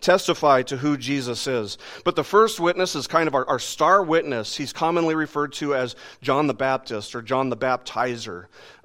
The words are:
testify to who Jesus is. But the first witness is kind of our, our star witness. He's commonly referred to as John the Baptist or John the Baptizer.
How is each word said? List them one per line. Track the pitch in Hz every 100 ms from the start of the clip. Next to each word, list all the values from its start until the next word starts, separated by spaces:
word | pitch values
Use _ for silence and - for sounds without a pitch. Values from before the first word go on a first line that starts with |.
testify | - 185 - 165 151 131
to | 123 131
who | 147 143
Jesus | 120 143 123 113 139
is. | 127 104 - - -
But | 175
the | 165
first | 143 202 214 -
witness | 170 180 180
is | 151 123
kind | 165 160
of |
our, | 135 127
our | 131
star | - - 160 196
witness. | 175 165 151 120 104 -
He's | 135
commonly | - 160 170 165 156
referred | 151 147 147
to | - 147
as | 139 123 - - -
John | - 135 151
the |
Baptist | 117 135 131 - 110 104 120
or |
John | 110 131 135
the | 113
Baptizer. | 131 123 - 110 123 117 113 87 90 - - -